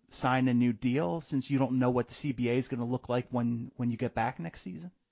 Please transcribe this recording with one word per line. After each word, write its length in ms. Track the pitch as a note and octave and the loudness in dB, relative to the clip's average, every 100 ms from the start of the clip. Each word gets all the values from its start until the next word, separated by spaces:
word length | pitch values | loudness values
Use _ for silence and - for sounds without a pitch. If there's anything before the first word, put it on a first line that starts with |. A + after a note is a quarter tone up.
| _ | _
sign 380 | - C3+ C3 C3 | -2 2 4 4
a 60 | |
new 200 | A#2+ B2 | 4 4
deal 480 | A2 B2 C3 F3 E3+ | 2 0 2 0 -2
since 280 | - C#3 - | -2 -4 0
you 100 | C#3 | 0
don't 140 | B2+ | 2
know 180 | B2+ B2+ | 2 2
what 160 | B2 A#2 | 2 -2
the 60 | - | -4
C 160 | D3 | -4
B 180 | B2 B2 | 0 2
A 40 | |
is 140 | A#2+ B2+ | 2 0
gonna 160 | A#2+ A#2+ | -2 -2
look 220 | B2 - | -4 0
like 200 | B2 B2 | -2 0
when, 420 | B2 A#2+ A#2 A#2 - | -2 0 -2 -6 -4
when 140 | A#2+ | -2
you 60 | A2+ | -2
get 180 | A#2+ - | -2 -2
back 240 | A2+ - | -2 -4
next 220 | E3 - | -10 -10
season? 280 | - F3 F3 - _ | -12 -12 -14 -18 _